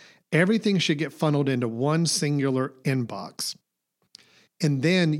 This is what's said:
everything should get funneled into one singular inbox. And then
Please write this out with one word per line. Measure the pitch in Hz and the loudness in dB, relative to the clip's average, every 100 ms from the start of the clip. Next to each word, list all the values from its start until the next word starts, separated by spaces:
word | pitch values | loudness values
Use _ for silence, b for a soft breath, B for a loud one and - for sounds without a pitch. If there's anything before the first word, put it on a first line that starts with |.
| B B _ | B B _
everything | 156 185 226 214 196 | 2 2 2 2 0
should | - 147 | 0 -2
get | 147 | -4
funneled | - 156 147 139 | -2 0 2 0
into | 131 123 | 0 -2
one | 113 139 160 170 | -2 0 0 0
singular | - 147 147 135 131 131 - | -2 -2 0 0 0 -2 -4
inbox. | 156 131 117 98 82 - - - _ _ _ _ _ b b b b _ | -4 -2 -2 -8 -12 -10 -10 -10 _ _ _ _ _ b b b b _
And | 156 139 | -2 0
then | 147 185 170 151 | 2 2 2 0